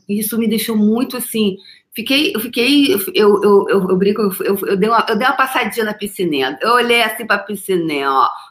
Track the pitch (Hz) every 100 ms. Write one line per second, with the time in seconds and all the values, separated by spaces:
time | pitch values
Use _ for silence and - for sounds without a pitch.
0 | - 202 214 226 226 214 - 214 208 233
1 | 262 247 - 220 208 190 - - _ -
2 | 233 277 311 220 240 240 247 285 277 202
3 | - - 208 208 208 202 196 196 185 185
4 | 196 208 202 185 - 196 185 196 214 226
5 | 196 220 254 277 269 262 226 233 214 208
6 | 202 - 175 143 135 147 214 240 240 233
7 | 220 - 226 196 - 202 - 185 160 143
8 | 139 135 117 - -